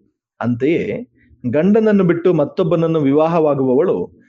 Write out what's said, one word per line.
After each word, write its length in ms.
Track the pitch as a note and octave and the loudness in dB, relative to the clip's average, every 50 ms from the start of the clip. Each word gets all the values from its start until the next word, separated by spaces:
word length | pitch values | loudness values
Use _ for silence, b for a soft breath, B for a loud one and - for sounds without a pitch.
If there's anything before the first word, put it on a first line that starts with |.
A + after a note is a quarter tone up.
| _ _ _ _ _ _ _ _ | _ _ _ _ _ _ _ _
ಅಂತೆಯೇ 640 | A2 A#2+ B2 A#2+ C3 D3 E3+ C#3+ - G#2 - - B3 - b b b b b _ - B2 | -4 -4 -4 -2 -2 -2 -2 -2 -2 -4 -8 -8 -10 -14 b b b b b _ -8 -4
ಗಂಡನನ್ನು 540 | A2 D3 E3 G3 G#3 A3+ A3 G#3+ G#3 G3 F#3 | -2 0 2 2 2 2 2 2 2 2 2
ಬಿಟ್ಟು 300 | E3+ E3 - - F3+ F3 | 2 0 0 0 0 0
ಮತ್ತೊಬ್ಬನನ್ನು 680 | D#3 C#3+ B2+ - - F#3 D#3+ F3 E3 E3 E3 E3 D#3+ | 0 -2 -2 -2 -4 -2 0 0 0 0 0 0 0
ವಿವಾಹವಾಗುವವಳು 1080 | D3 C3+ C#3 D3+ D#3 E3 E3+ F3 D#3 D3 C#3 C3+ C3+ C3 B2 C3+ E3+ D#3 - F#2 F2 - b b b | 0 2 2 2 2 2 2 0 0 0 0 0 0 0 2 2 0 0 -2 -4 -6 -8 b b b